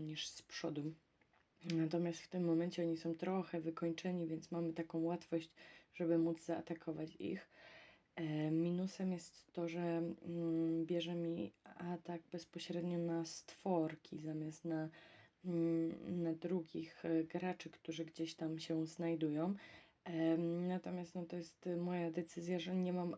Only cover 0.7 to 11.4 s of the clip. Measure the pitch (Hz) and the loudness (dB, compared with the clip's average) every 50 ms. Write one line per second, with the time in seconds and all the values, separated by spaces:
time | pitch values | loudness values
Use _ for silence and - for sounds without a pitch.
0.7 | 151 147 143 156 160 - _ _ _ _ _ _ _ _ _ _ _ _ - 170 | -2 -2 -4 -4 -6 -8 _ _ _ _ _ _ _ _ _ _ _ _ -4 0
1.7 | 165 160 160 156 170 170 175 170 165 - - - - 185 175 170 165 165 170 180 | 2 4 4 4 4 4 2 2 0 -2 -8 -6 -2 2 4 4 4 4 4 2
2.7 | 185 - 175 170 165 160 - 165 165 165 175 180 190 190 175 - - 170 160 165 | 0 0 2 2 0 0 0 -2 -2 0 0 0 2 2 0 0 -2 -2 -2 -2
3.7 | 160 - 175 170 165 165 - 185 180 180 170 160 160 160 - - 175 170 170 165 | -2 0 0 0 0 0 -2 -2 0 0 0 -2 -2 -4 -4 -4 -2 0 0 0
4.7 | 165 170 165 165 - 165 160 165 175 170 - - - 165 165 - - - - - | 0 -2 -4 -2 0 2 2 2 2 0 -2 0 -2 -2 -2 -2 -14 -20 -20 -20
5.7 | - - - _ - - 180 165 170 170 165 165 170 165 - - 170 160 165 - | -20 -20 -20 _ -6 0 2 4 6 6 6 4 2 0 -2 -4 -4 -2 -2 -4
6.7 | 175 165 - - 156 156 156 160 - - 185 165 180 196 - - - - - - | -6 -4 -4 -4 -4 -4 -4 -6 -6 -6 -4 -4 -4 -4 -6 -12 -20 -20 -20 -20
7.7 | - - - - - - _ _ - - 165 156 151 151 151 156 156 165 165 170 | -20 -20 -20 -20 -20 -20 _ _ -6 -4 -2 0 2 2 2 4 4 4 4 4
8.7 | 175 180 185 190 - - 190 190 180 170 170 - - - - _ - - 170 165 | 2 2 0 -2 -2 -2 0 0 0 -2 -4 -10 -18 -20 -18 _ -4 -2 -2 -2
9.7 | 165 175 175 170 165 165 170 170 - - - - 170 170 170 165 165 165 165 165 | 0 0 0 2 2 2 0 0 -4 -6 -6 -4 -2 0 2 2 4 4 4 4
10.7 | 165 165 165 160 175 170 165 170 175 170 170 165 170 170 | 4 2 2 2 2 0 2 0 0 0 0 0 0 -2